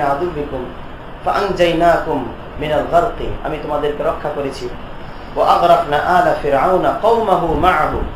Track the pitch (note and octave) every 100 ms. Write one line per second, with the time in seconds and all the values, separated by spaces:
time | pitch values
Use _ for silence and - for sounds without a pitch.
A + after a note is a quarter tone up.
0 | C#3+ C#3+ F3 D3 C#3+ C3 B2 - - -
1 | - - - F#3 G3+ F3 E3+ E3 E3+ D#3
2 | D#3+ C#3 A#2 - - - D3+ C#3+ - E3+
3 | E3 - A2+ - C#3+ D3+ D3+ D3 D3 D3
4 | D3+ - D3+ D3 C3+ - B2 - - -
5 | - - - - C#3 E3+ E3+ E3+ - D3
6 | - F3+ D#3+ - D3 C#3 E3+ F3+ D3 -
7 | A3 A3+ G#3 F3 E3+ D3 F3+ D#3 D3 -
8 | -